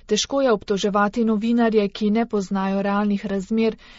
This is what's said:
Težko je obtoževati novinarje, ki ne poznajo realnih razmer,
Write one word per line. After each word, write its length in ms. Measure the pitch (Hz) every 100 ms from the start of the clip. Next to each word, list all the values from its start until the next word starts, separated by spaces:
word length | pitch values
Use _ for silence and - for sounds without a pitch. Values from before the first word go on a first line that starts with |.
| -
Težko 360 | 208 - 277
je 120 | 269
obtoževati 720 | 208 - 196 208 202 208 240 226
novinarje, 640 | 214 226 240 226 214 202
ki 220 | - 214
ne 140 | 220 233
poznajo 560 | 208 185 196 190 196
realnih 440 | 196 202 208 196 202
razmer, 520 | 196 190 220 220 220 -